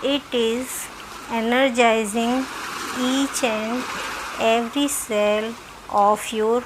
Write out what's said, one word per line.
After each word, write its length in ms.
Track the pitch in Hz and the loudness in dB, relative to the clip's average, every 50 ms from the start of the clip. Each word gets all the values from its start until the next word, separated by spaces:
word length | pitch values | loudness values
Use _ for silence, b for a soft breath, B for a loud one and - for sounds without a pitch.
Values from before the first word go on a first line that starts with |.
| - | 0
it 180 | 262 277 285 - - - | 0 0 0 -2 -2 -2
is 540 | 240 233 226 226 240 262 - - - - - - - - - - - - - | 0 0 2 0 -2 -4 -6 -8 -10 -10 -10 -12 -14 -16 -16 -14 -14 -10 -4
energizing 1160 | 240 233 220 226 247 254 269 269 240 240 240 233 220 226 226 202 202 233 233 233 247 262 262 - - - - - - - - - - 247 | -4 -2 0 2 4 4 4 4 4 6 6 6 6 4 2 0 0 0 0 2 2 0 0 -4 -6 -8 -8 -8 -8 -8 -6 -6 -4 -2
each 440 | 254 254 262 269 277 269 - - - | 0 0 2 2 0 0 -2 -2 0
and 400 | 233 220 214 220 220 233 254 254 - - - - - - - - - - - | 0 0 -2 -2 -2 -4 -4 -4 -6 -6 -6 -6 -6 -8 -8 -8 -8 -6 0
every 480 | - 226 226 233 233 233 - 285 285 | 2 4 4 4 2 0 0 0 0
cell 680 | 285 - - - - 226 208 208 208 208 214 214 226 233 - - - - - - - | 0 0 -4 -4 -2 0 2 4 4 2 2 0 -4 -8 -10 -14 -16 -18 -18 -10 0
of 440 | - 208 202 202 214 208 - - - | 2 4 6 6 4 2 0 -4 -2
your 300 | 220 214 220 233 247 247 | 0 2 2 2 0 -2